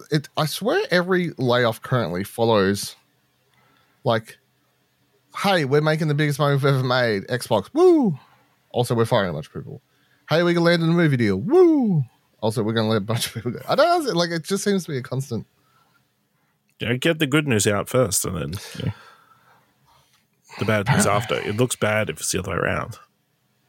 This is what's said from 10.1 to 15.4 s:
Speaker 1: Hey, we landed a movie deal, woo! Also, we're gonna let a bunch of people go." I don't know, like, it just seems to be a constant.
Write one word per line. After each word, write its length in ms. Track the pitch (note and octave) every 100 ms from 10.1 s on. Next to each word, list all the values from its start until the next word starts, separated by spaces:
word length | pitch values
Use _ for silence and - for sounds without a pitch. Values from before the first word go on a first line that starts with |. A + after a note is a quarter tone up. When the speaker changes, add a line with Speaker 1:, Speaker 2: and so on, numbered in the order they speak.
| _ -
Speaker 1:
Hey, 140 | D#3
we 100 | F3 E3+
landed 320 | E3+ F3 E3
a 20 |
movie 240 | E3+ D#3+ C3
deal, 200 | A2 F#2+
woo! 680 | D#3 F4 F4 D4+ A3+ E3 A#2+ _ _ _
Also, 200 | A2 A2+
we're 120 | G#2+
gonna 140 | A2+ A2
let 100 | A2
a 20 |
bunch 280 | G2 A2 -
of 40 |
people 160 | - B2
go." 100 | G#2 -
I 80 |
don't 300 | F3+ E4 F4
know, 80 | C#4
like, 160 | E3+ F3
it 140 | E3+
just 180 | - G3
seems 220 | G#3 G3
to 60 | E3
be 60 | C3+
a 40 |
constant. 440 | A#2+ B2+ C3+ A2